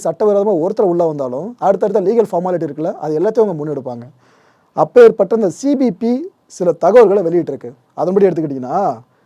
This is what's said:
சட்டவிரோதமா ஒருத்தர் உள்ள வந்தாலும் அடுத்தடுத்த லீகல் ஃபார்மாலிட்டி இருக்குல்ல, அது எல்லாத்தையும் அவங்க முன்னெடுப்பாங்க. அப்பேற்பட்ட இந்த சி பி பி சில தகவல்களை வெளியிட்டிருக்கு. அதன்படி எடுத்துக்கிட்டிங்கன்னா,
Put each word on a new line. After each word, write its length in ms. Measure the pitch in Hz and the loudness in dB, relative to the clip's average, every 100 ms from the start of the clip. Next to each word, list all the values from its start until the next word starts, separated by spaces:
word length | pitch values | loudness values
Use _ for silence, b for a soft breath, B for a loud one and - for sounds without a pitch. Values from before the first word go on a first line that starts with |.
சட்டவிரோதமா 600 | 175 165 214 202 202 180 170 | -4 -2 0 0 0 0 -2
ஒருத்தர் 260 | 208 208 | 0 0
உள்ள 140 | 170 170 | 0 -2
வந்தாலும் 500 | 147 131 123 190 240 | -2 -6 -8 -10 -4
அடுத்தடுத்த 420 | 180 208 220 214 | 0 0 0 0
லீகல் 260 | 180 233 214 | 0 0 0
ஃபார்மாலிட்டி 360 | 175 180 180 160 | -2 -4 -4 -6
இருக்குல்ல, 260 | 143 160 | -6 -8
அது 260 | 381 151 156 | -6 -6 -2
எல்லாத்தையும் 280 | 196 226 214 | -2 0 0
அவங்க 180 | 165 151 | -2 -8
முன்னெடுப்பாங்க. 420 | 139 131 120 123 _ b b b b b | -8 -10 -14 -16 _ b b b b b
அப்பேற்பட்ட 640 | - 156 247 226 220 190 226 | -4 2 8 8 6 -2 0
இந்த 140 | 202 | -2
சி 260 | 156 277 269 | -2 -4 0
பி 160 | 254 | -2
பி 400 | 175 233 247 359 _ _ | -2 -4 -4 -6 _ _
சில 240 | - 180 | -4 -2
தகவல்களை 520 | 160 170 233 208 208 | 0 4 6 6 4
வெளியிட்டிருக்கு. 500 | 170 170 151 135 120 - _ | 0 -2 -2 -8 -12 -20 _
அதன்படி 320 | - 156 196 196 | -6 -2 2 2
எடுத்துக்கிட்டிங்கன்னா, 720 | 165 156 135 127 165 190 117 - _ | 0 -4 -6 -6 -4 -4 -6 -12 _